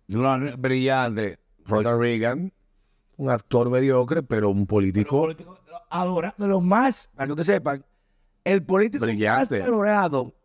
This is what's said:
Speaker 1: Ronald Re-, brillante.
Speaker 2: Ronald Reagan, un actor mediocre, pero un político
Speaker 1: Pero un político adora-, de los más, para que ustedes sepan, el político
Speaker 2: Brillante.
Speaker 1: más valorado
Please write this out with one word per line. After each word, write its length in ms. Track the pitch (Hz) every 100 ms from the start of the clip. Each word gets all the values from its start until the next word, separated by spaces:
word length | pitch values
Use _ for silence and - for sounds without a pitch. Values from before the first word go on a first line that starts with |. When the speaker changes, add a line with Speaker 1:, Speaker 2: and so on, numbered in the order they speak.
| -
Speaker 1:
Ronald 340 | 110 131 131
Re-, 120 | 139 127
brillante. 840 | 131 131 131 131 120 107 104 82 _ _ -
Speaker 2:
Ronald 340 | 107 113 120
Reagan, 540 | 120 113 117 135 185 - _ _ _ _ _ -
un 120 | 135
actor 400 | 120 - 123 123
mediocre, 500 | 127 135 127 123 165
pero 280 | 131 110 104
un 180 | 98 98
político 420 | 107 98 98 101
Speaker 1:
Pero 80 | 135
un 20 |
político 340 | 160 165 - - _ - -
adora-, 460 | 170 180 180 180 -
de 100 | 202
los 140 | 190
más, 480 | 180 214 262 - - -
para 100 | 139
que 60 |
ustedes 160 | 147 165
sepan, 360 | 196 143 139 - _ _ _ _ _
el 180 | - 196
político 420 | 165 190 220 208 233
Speaker 2:
Brillante. 540 | 156 107 117 262 110
Speaker 1:
más 100 | 95
valorado 640 | 220 208 208 175 139 123 -